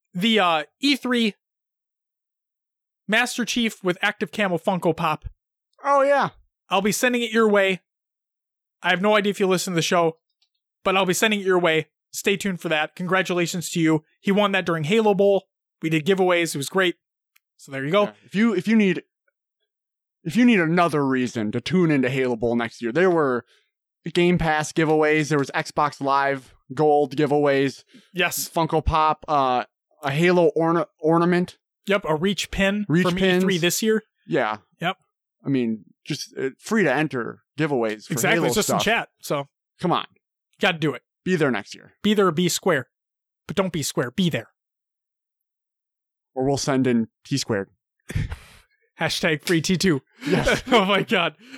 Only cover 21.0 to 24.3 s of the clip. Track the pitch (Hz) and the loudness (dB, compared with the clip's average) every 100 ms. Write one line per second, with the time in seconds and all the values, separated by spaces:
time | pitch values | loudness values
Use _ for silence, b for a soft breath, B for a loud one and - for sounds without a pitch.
21 | 135 131 123 120 107 120 - 180 165 147 | 0 0 -2 -4 -4 -4 -2 2 2 2
22 | 123 135 127 117 117 120 113 - 117 135 | 0 0 -2 -2 -2 -2 -4 -6 -4 0
23 | 185 170 139 120 - _ _ _ _ _ | 2 2 0 -2 -6 _ _ _ _ _
24 | 165 175 175 | -6 0 2